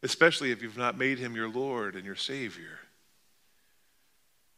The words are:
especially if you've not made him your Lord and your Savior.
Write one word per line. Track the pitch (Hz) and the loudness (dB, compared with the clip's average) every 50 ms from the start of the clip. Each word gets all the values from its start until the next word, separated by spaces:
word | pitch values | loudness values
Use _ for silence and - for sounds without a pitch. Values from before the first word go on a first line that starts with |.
especially | - 127 - - 160 170 156 - 147 131 | -4 -2 4 8 8 8 8 6 2 0
if | 120 104 | 0 -2
you've | 117 113 104 | -4 -8 -4
not | 120 123 120 113 98 | -2 0 0 2 2
made | 127 135 135 123 | 2 2 2 0
him | 123 120 117 | -2 -4 -4
your | 113 113 110 | -4 -4 -2
Lord | 110 123 135 139 131 120 107 101 92 | -2 -2 -2 -2 -2 -2 -2 -4 -4
and | 95 92 | -6 -8
your | 98 95 - | -8 -6 -6
Savior. | - - 135 139 131 107 85 85 82 76 - - - - _ _ _ _ _ _ _ _ _ _ _ _ _ _ _ _ _ _ _ _ _ _ _ _ _ _ _ _ _ _ _ _ _ | -6 -4 -4 -4 -6 -6 -8 -10 -16 -16 -16 -18 -20 -20 _ _ _ _ _ _ _ _ _ _ _ _ _ _ _ _ _ _ _ _ _ _ _ _ _ _ _ _ _ _ _ _ _